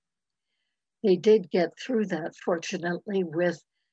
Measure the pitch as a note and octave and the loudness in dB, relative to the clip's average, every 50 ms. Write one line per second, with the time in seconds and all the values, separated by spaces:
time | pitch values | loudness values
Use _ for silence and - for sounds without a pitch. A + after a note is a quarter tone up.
0 | _ _ _ _ _ _ _ _ _ _ _ _ _ _ _ _ _ _ _ _ | _ _ _ _ _ _ _ _ _ _ _ _ _ _ _ _ _ _ _ _
1 | - G#3 F3+ F3+ - G#3 G#3+ - F3+ - - F#3+ E3+ E3 - - - - B3+ A3 | 2 2 2 4 6 4 4 4 4 0 0 0 0 0 -2 -8 -8 -4 -2 -2
2 | G#3+ F#3 F#3 D#3 E3 E3 - - - - F3+ E3 - - G3 F3+ E3 E3+ F3 F3+ | -2 -2 -4 -6 -6 -8 -10 -8 -4 -4 -4 -2 -4 -6 -8 -6 -4 -4 -6 -6
3 | - - G3 F#3+ F#3 D#3+ D3+ E3+ F3 F3 E3+ - _ _ _ _ _ _ | -6 -4 -2 -2 -2 -2 -2 0 0 0 -2 -4 _ _ _ _ _ _